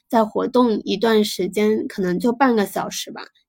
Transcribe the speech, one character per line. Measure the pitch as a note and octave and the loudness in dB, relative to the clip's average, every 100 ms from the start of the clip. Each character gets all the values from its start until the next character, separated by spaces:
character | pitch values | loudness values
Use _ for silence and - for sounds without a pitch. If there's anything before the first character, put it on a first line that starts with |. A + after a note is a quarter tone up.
| _ | _
在 | A#3 G#3+ | 0 0
活 | G3 F#3+ | -2 0
动 | B3 A#3+ G#3 | 2 2 0
一 | - G3+ | -2 0
段 | A3+ G#3+ | 2 2
时 | G#3 - F3+ | 2 -2 -4
间， | F3+ G#3+ A3 - | 0 0 0 -2
可 | - | -4
能 | F3+ F3 | -2 0
就 | A#3+ | 0
半 | A#3+ C4+ | 2 2
个 | A3 G3 | 2 0
小 | F3+ - | -4 -6
时 | - - | -8 -10
吧， | A3 - _ | -14 -18 _